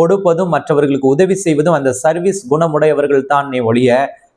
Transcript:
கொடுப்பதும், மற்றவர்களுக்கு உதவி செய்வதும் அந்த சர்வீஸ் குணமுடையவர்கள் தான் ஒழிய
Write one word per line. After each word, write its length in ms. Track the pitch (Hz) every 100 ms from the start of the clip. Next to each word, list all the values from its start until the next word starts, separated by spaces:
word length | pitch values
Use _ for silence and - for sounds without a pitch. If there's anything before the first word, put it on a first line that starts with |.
கொடுப்பதும், 500 | 165 196 196 165 185
மற்றவர்களுக்கு 540 | 147 - 143 143 135 131
உதவி 220 | 143 185 185
செய்வதும் 320 | 170 147 160 156
அந்த 120 | 135 123
சர்வீஸ் 380 | 156 170 185 190 -
குணமுடையவர்கள் 720 | 160 165 151 156 143 143 139 135
தான் 220 | 143 139 127 113
ஒழிய 220 | 120 123 123 139 - _